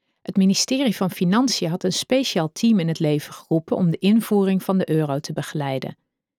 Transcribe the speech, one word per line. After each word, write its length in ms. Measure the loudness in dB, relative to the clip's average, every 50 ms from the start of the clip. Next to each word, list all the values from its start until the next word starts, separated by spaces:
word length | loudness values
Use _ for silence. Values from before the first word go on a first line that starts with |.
| _ _ _ _
Het 160 | _ -4 0 2
ministerie 580 | 4 4 4 2 0 -2 -2 0 0 0 0
van 160 | 0 -2 -4
Financiën 580 | -2 -2 0 2 2 2 2 0 0 -2 -2 -2
had 140 | -4 -2 -2
een 100 | -2 -2
speciaal 580 | -2 -2 0 0 0 0 0 -2 -2 -2 -2
team 280 | _ 0 2 2 4 4
in 80 | 2 0
het 120 | -2 0
leven 340 | 0 0 0 0 -2 -6 -18
geroepen 440 | -20 -6 -2 -2 -2 0 -2 -2 0
om 140 | 2 0
de 60 | 0 2
invoering 680 | 2 4 4 4 2 2 2 2 2 2 0 0 0
van 140 | 0 0 0
de 120 | 0 2
euro 300 | 2 0 0 0 -2 -4
te 140 | -4 -6 -8
begeleiden. 640 | -8 -8 -6 -6 -6 -4 -4 -4 -6 -6 -8 -12 _ _ _ _ _ _ _ _